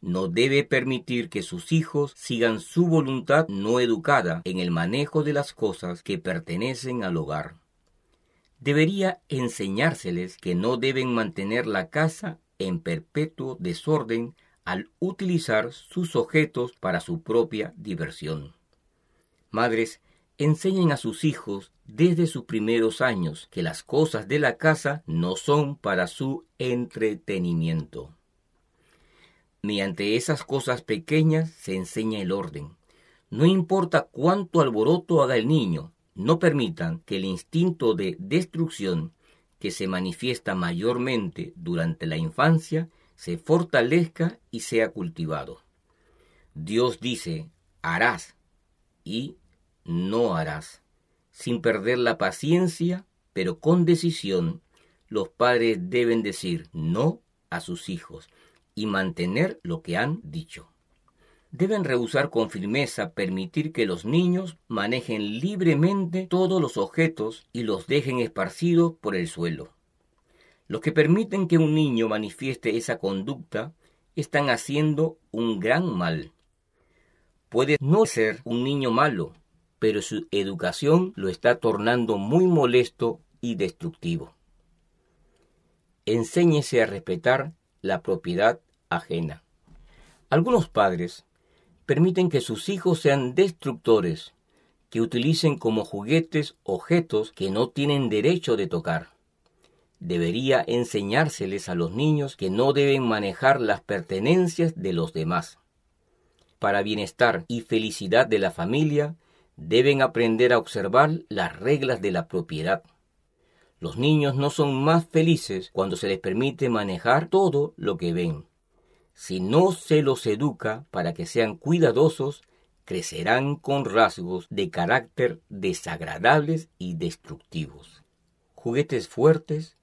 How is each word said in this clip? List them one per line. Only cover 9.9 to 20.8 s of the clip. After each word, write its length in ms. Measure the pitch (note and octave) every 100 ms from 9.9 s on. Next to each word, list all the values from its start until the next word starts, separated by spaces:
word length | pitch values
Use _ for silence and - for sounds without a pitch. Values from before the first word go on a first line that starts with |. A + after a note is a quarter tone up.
| D#3+ - F2 F2+ -
que 180 | F2+
no 220 | F2 A2 B2+
deben 360 | C3+ C3 B2+
mantener 540 | A#2+ G#2 E2+ G2 A#2 A#2+
la 240 | G2 F2+
casa 480 | D3+ D#3+ D#3+ - E2 _ -
en 180 | F#2+ F2
perpetuo 800 | E2 E2 - C#3+ D#3 - C3 -
desorden 800 | F3 E3+ - D3+ A2+ A#2 A#2+ - _ _
al 240 | - F3+ - -
utilizar 720 | F#3 F#3 F#3+ F3 D#3+ A2 -
sus 420 | - - - E3+
objetos 640 | - A#2 D#3 D#3 - B2 -
para 220 | F#2 F2
su 220 | - E2+
propia 520 | - A2+ A2+ A2 E2+ -
diversión. 800 | G#2 E2+ D#2+ - D2+ D#2 C#2+ _ _ _ _ _ _ _ _ _ _
Madres, 500 | G#2+ A#2 A2+ A2+ - _ _ _ -
enseñen 520 | D3 D#3 F#3+ F#3+